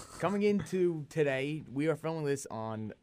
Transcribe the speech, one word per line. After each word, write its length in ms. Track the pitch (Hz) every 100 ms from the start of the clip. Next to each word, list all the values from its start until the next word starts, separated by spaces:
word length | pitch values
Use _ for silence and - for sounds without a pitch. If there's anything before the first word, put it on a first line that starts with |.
| - -
coming 240 | 170 202
into 640 | 208 202 156 185 175 160 139
<laughs> 20 |
today, 560 | 160 143 131 143 156 -
we 140 | 127 156
are 100 | 151
filming 300 | 160 165 147
this 200 | 139 -
on 420 | 110 110 110 107 -